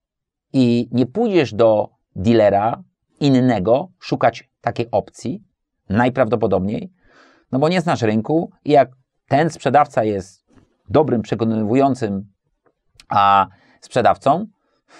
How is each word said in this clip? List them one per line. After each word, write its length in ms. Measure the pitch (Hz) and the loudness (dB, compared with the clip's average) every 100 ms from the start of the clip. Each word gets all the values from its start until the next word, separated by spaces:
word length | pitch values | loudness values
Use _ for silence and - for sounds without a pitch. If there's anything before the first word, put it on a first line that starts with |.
| _ _ _ _ _ | _ _ _ _ _
i 360 | 135 120 120 120 | 0 2 0 -2
nie 140 | 120 123 | -2 -2
pójdziesz 480 | 208 233 180 110 | -2 0 0 -2
do 360 | 104 113 107 - _ _ - | 2 2 2 -2 _ _ -4
dealera 640 | 104 113 104 98 110 143 - _ _ - | 2 4 4 2 -2 -6 -14 _ _ -4
innego 680 | 143 127 127 107 92 131 185 _ | 0 2 2 0 0 0 -2 _
szukać 520 | - 135 123 - _ _ | -8 -2 -2 -2 _ _
takiej 280 | 120 113 117 | -8 -6 -4
opcji, 520 | 101 - - 117 202 _ _ _ _ - | -4 -6 -12 -12 -12 _ _ _ _ -6
najprawdopodobniej, 1040 | 104 127 131 110 117 110 95 95 131 185 _ _ _ _ _ - | -2 -2 0 -2 0 0 -2 -4 -8 -12 _ _ _ _ _ -8
no 60 | 131 | -2
bo 100 | 156 | 0
nie 120 | 185 | 0
znasz 220 | 165 120 | -2 -2
rynku 480 | 110 110 110 160 - _ | 0 -2 -2 -4 -4 _
i 60 | 139 | 2
jak 200 | 147 127 _ _ _ - | 2 2 _ _ _ -2
ten 220 | 135 165 | 0 0
sprzedawca 540 | - 135 139 143 131 | -2 0 2 2 0
jest 400 | 107 98 - _ _ _ _ _ - | -2 -4 -8 _ _ _ _ _ -2
dobrym, 340 | 135 160 120 | 0 2 -2
przekonywującym, 1120 | - 110 113 110 104 131 139 123 107 98 101 _ _ _ _ _ _ _ - | -4 -4 -2 -2 -2 0 0 -2 -6 -6 -10 _ _ _ _ _ _ _ -2
a 380 | 202 101 98 95 _ _ _ | 2 4 4 2 _ _ _
sprzedawcą, 680 | - 127 104 95 135 165 214 _ _ _ _ | -4 -2 -2 -2 0 -2 -4 _ _ _ _